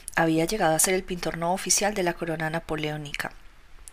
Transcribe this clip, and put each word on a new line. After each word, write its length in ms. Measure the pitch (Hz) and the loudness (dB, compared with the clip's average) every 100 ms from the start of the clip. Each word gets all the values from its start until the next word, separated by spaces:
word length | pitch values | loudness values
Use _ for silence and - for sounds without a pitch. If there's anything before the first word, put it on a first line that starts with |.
| - | -4
había 300 | - 165 160 | 2 4 4
llegado 300 | 165 214 165 | 2 2 4
a 40 | 160 | 4
ser 140 | 196 | 4
el 120 | 185 | 2
pintor 340 | 185 180 160 160 | 0 -4 -4 -2
no 160 | 170 | -2
oficial 400 | 196 185 - 196 | 0 2 2 2
de 80 | 190 | 2
la 100 | 175 | 0
corona 380 | 170 170 160 156 | 0 -4 -2 -2
napoleónica. 840 | 165 - 156 151 151 147 - - - - - - - - | -4 -4 -4 -2 -4 -8 -6 -6 -8 -20 -20 -20 -18 -18